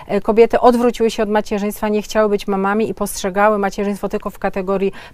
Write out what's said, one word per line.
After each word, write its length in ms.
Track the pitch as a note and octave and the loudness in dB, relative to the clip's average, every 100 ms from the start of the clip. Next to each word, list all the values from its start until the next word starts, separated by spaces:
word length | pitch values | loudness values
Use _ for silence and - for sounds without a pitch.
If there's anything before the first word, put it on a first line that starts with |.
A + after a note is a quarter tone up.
| - | -4
e, 120 | G3+ | -2
kobiety 400 | - G#3+ A3+ - | 2 4 4 6
odwróciły 500 | B3 A#3+ A#3+ A3 A3+ | 4 6 2 2 0
się 120 | - | 0
od 60 | G#3 | 0
macierzyństwa, 600 | G#3+ G#3 G#3 G#3 G#3 G#3+ | 0 0 -2 -2 -4 -2
nie 140 | G#3+ | -2
chciały 260 | - G#3+ G#3+ | -2 0 2
być 200 | G3+ - | 0 -2
mamami 420 | F#3+ G3 G#3 A3 | -2 0 0 -2
i 40 | |
postrzegały 640 | F#3 G3+ - G3 G3 G#3 G#3 | -2 -6 -4 -4 2 2 4
macierzyństwo 500 | G3 - G3+ G3 G3 | 0 -2 -4 -4 -4
tylko 220 | G#3 G3+ | -6 -6
w 80 | - | -6
kategorii 540 | F#3+ G3 F#3 G3 G3 - - | -4 -4 -2 -2 -2 -4 -14